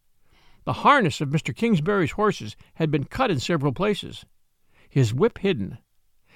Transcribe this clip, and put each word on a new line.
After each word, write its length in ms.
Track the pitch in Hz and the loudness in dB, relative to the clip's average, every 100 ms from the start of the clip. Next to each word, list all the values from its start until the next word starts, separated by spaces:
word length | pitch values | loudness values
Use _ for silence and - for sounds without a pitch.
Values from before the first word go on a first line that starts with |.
| _ _ _ _ - - | _ _ _ _ -20 -10
the 80 | - | -6
harness 480 | - 240 285 175 - | 0 4 4 2 -2
of 100 | 143 | -2
Mister 220 | 151 - | -2 -4
Kingsbury's 600 | - 233 185 156 202 156 | -2 0 2 2 0 0
horses 440 | - 208 - 107 - - | 0 0 -2 -8 -16 -16
had 160 | - 165 | -4 0
been 140 | 147 | 0
cut 260 | 131 - 254 | -2 -2 0
in 80 | 143 | 0
several 340 | - 170 143 | 0 0 0
places, 520 | 117 202 202 - - - _ _ _ _ _ _ | 0 -2 -2 -6 -16 -20 _ _ _ _ _ _
his 240 | 143 117 | 2 2
whip 260 | 123 226 - | 2 0 0
hidden, 400 | 196 147 92 - _ _ _ _ _ | -2 -2 -4 -8 _ _ _ _ _